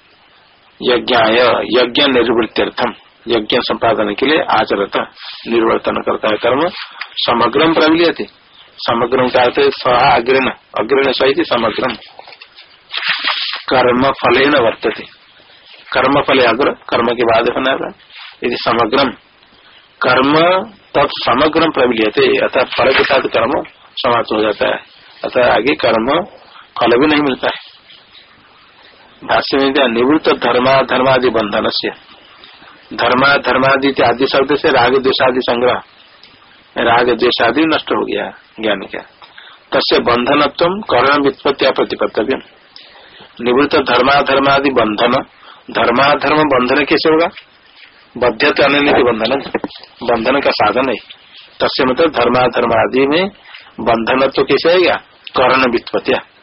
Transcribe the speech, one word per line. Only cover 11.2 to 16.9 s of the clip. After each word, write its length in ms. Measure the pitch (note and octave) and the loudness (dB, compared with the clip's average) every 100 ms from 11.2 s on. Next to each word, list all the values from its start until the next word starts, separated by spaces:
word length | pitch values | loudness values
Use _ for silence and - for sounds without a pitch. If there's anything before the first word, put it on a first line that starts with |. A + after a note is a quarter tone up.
| C3+ C#3+ - | 0 0 -2
समग्रम, 480 | A#2+ A2+ G#2 B2+ A2 - - - - - - - - - - - - - - - - - | -2 -2 -2 -4 -6 -14 -20 -20 -20 -20 -20 -20 -20 -14 -8 -6 -4 -4 -6 -8 -10 -2
कर्म 420 | C3 B2 B2 C3+ | 0 2 2 0
फलेन 460 | C3 B2+ B2 C3+ D3 | 0 0 2 2 2
वर्तते, 480 | A2+ G#2 A#2 G#2 G2+ - _ - - - - - - | 0 0 -4 -6 -12 -20 _ -20 -20 -20 -20 -20 -8
कर्म 300 | C3+ B2+ C#3+ | -2 0 0
फले 220 | C3+ C3 B2 | 2 2 2
अग्र, 260 | A2+ C#3+ | 2 -2
कर्म 360 | - - | -4 -4